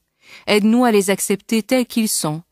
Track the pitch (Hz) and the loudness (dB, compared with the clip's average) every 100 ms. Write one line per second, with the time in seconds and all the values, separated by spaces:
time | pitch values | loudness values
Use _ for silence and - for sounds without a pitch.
0 | _ _ _ - - 208 208 233 247 208 | _ _ _ -18 0 2 2 2 4 2
1 | 190 190 - 196 - 226 208 254 240 - | 0 -2 -2 -6 -2 -4 0 -2 -2 -2
2 | 220 - 160 156 - | -2 -2 -6 -8 -12